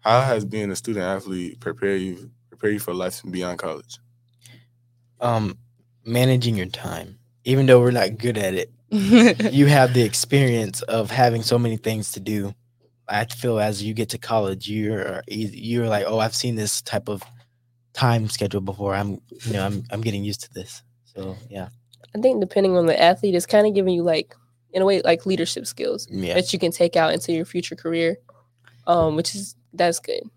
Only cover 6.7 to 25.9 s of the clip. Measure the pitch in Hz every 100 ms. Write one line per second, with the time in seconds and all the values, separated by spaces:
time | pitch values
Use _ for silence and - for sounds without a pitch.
6.7 | - - 82 87 - _ _ 120 135 131
7.7 | 127 123 123 107 110 120 107 98 92 82
8.7 | _ _ 208 101 233 233 165 113 131 143
9.7 | 147 127 123 113 - - 139 135 117 107
10.7 | 95 - 113 104 123 120 117 110 120 120
11.7 | 110 - 110 104 - 98 107 101 101 _
12.7 | _ _ _ - 104 113 - 127 110 104
13.7 | 101 104 110 110 - - 113 98 95 -
14.7 | 107 107 107 95 - - 107 107 101 110
15.7 | 120 117 104 98 110 110 - 127 113 107
16.7 | - - 107 - 101 - - _ _ _
17.7 | _ _ - 127 117 110 - 101 101 95
18.7 | 98 98 98 101 95 _ - 113 104 95
19.7 | 101 - 104 113 101 101 101 - - 113
20.7 | - _ _ _ - 95 95 - 98 90
21.7 | - _ _ - 208 254 240 185 - 196
22.7 | 180 170 - 170 185 208 175 175 208 214
23.7 | 202 185 175 170 160 - - _ _ _
24.7 | 185 190 190 - 170 190 190 165 - -
25.7 | - -